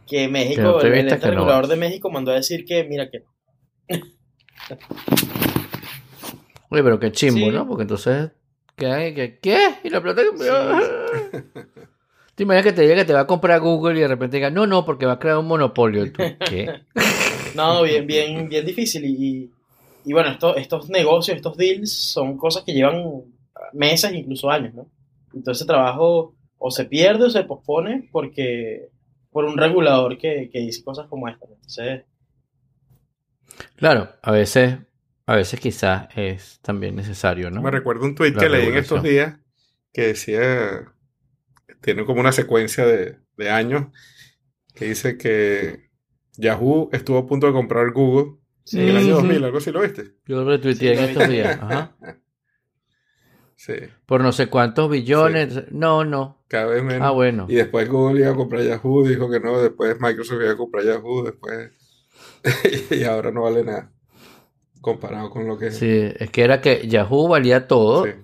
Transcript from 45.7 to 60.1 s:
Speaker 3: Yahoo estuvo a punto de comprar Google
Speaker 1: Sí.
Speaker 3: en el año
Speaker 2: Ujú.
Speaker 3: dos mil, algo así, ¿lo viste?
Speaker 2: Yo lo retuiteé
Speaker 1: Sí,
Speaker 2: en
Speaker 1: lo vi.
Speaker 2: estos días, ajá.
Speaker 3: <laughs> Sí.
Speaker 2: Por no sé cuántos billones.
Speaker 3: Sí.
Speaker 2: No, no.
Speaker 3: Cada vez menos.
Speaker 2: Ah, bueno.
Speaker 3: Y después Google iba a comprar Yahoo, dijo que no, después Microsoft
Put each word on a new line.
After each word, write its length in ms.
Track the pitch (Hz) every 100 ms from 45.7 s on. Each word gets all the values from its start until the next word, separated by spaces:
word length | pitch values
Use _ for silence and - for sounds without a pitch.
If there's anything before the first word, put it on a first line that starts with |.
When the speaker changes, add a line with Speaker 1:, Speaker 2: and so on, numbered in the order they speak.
| - _ _ _ _ _ -
Speaker 3:
Yahoo 520 | 110 101 127 156 151
estuvo 240 | 127 135 127
a 100 | 127
punto 200 | 139 143
de 60 |
comprar 380 | 131 120 117 120
Google 460 | 127 131 135 147 - _ _
Speaker 1:
Sí. 160 | - 180
Speaker 3:
en 100 | 185
el 80 | 196
año 100 | 196
Speaker 2:
Ujú. 80 | -
Speaker 3:
dos 80 | -
mil, 180 | -
algo 140 | 127 143
así, 140 | 165
¿lo 100 | 165
viste? 220 | 208 - 104 _ -
Speaker 2:
Yo 100 | 131
lo 20 | 131
retuiteé 500 | 143 131 117 127 120
Speaker 1:
Sí, 0 |
Speaker 2:
en 60 |
Speaker 1:
lo 60 | 131
vi. 40 |
Speaker 2:
estos 160 | 135 135
días, 280 | 120 101 95
ajá. 340 | 104 139 160 _
Speaker 3:
<laughs> 220 | - - _ _ _ _ _ _ _ _ _ _ _ _ _ _
Sí. 180 | - - - _ -
Speaker 2:
Por 140 | 131
no 100 | 127
sé 160 | 127 120
cuántos 420 | 131 117 113 156
billones. 640 | 143 120 151 160 160 139
Speaker 3:
Sí. 60 | 127 -
Speaker 2:
No, 340 | 147 160 156
no. 400 | 151 139 135 _ -
Speaker 3:
Cada 180 | 113 113
vez 180 | 120
menos. 240 | 131 127 139
Speaker 2:
Ah, 40 |
bueno. 340 | 131 127 113 95
Speaker 3:
Y 60 |
después 340 | 120 110 113 113
Google 340 | 135 135 139
iba 100 | 135
a 40 | 131
comprar 280 | 123 120
Yahoo, 440 | 120 113 131 139 135
dijo 220 | 123 120
que 100 | 120
no, 220 | 117 123
después 360 | 120 - 113 117
Microsoft 420 | 120